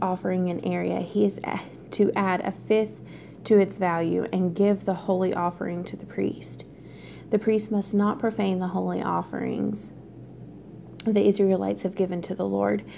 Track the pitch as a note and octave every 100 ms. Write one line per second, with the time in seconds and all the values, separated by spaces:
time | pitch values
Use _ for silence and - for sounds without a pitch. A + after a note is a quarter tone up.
0 | F#3+ F#3 G3 F#3 F3+ E3+ F#3 F3+ F3+ F#3
1 | F3 G3+ G3+ G3 - - - - - -
2 | G3+ - F#3+ F3+ G3 - - A3 G#3+ -
3 | - - - - - G#3 G3 - F#3 E3+
4 | E3 F3+ - F#3 F3+ E3+ G3+ G3 - F3+
5 | - F#3 F#3 F3+ F3 F3 F#3 F3 F3+ -
6 | - - G3 - - - - - - -
7 | - - - G#3 A3 A3 G#3+ G#3 G3+ G3+
8 | G#3 - A3+ G#3+ G3 F#3 F3+ F#3 F#3 F3
9 | - F3 F3 - - - G#3 G#3 - -
10 | - - - - - - - - - -
11 | A3+ G3+ G3+ G3+ G3 F#3+ G3 G3+ F#3 G3+
12 | F#3 F3 - F#3 G3 G3 G3+ G#3 -